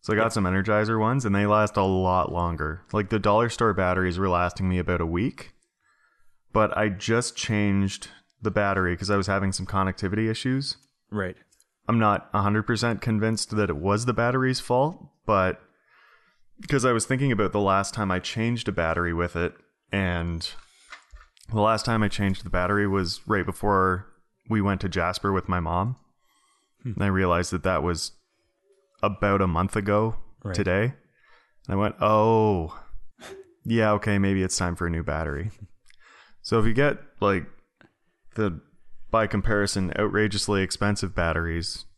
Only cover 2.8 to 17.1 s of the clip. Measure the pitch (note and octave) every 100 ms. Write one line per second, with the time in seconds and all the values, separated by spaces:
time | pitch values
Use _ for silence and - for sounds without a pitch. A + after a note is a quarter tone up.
2.8 | - G#2+ G2 A2 G#2 G#2 A#2+ - A#2 G2
3.8 | F#2 F2+ F#2 F2 F#2+ F2 F2 - F#2 F2+
4.8 | F2 F2+ E2+ E2+ B2 - - _ _ _
5.8 | _ _ _ _ - _ _ A2 G#2+ -
6.8 | G#2+ F#2 - A2+ B2 - - G#2+ G#2 G2
7.8 | G2 - - - _ _ G#2+ G2+ G2+ G2
8.8 | F2 F2 F#2+ G2+ F#2+ G2 G2 F#2+ F#2+ G2
9.8 | F#2+ F#2 G2 G#2 A2 A2+ B2+ C3 C#3 -
10.8 | _ _ _ G#2 F#2 - _ _ _ _
11.8 | - A#2+ G#2+ G2+ - G#2 G2+ G#2+ G#2+ A2+
12.8 | A#2 G#2 A#2+ A2 A2 A2+ - G#2+ G2+ D2
13.8 | F#2 G#2 A#2+ A#2 A#2+ C3 C3 B2+ - B2
14.8 | D3 F#3 - _ - G2+ F#2 - _ _
15.8 | _ _ _ _ _ _ - - - C#3
16.8 | B2+ A#2 -